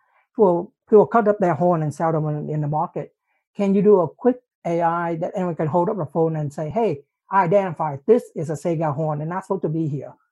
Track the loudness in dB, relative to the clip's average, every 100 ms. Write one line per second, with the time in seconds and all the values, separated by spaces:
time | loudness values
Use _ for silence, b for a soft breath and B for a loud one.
0 | _ _ _ 2 4 4 -4 _ _ 6
1 | 6 4 2 2 0 0 0 0 -2 -2
2 | -2 -2 -2 -6 -6 -6 -4 -4 -4 -8
3 | -12 _ _ _ _ -4 0 4 6 4
4 | 4 0 0 0 _ _ -6 -2 0 -2
5 | -4 -4 -6 -4 -4 -4 -2 0 0 -2
6 | -4 -2 0 -2 -6 -6 -6 -2 -2 -4
7 | -10 _ _ 0 2 2 2 -4 -6 -4
8 | 2 2 2 -8 -8 -6 -4 -2 -2 -2
9 | -4 -4 -6 -8 -6 -4 -2 -4 -4 -6
10 | -10 -18 _